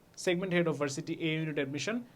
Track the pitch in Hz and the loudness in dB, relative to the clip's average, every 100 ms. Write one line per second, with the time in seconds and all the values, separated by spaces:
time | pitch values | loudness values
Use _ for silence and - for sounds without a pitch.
0 | - - - 175 190 175 165 139 143 139 | -20 -6 0 0 2 2 4 2 0 -2
1 | 160 170 160 156 160 151 139 147 139 233 | -4 -2 0 0 0 0 -2 -2 -2 -4
2 | 240 | -6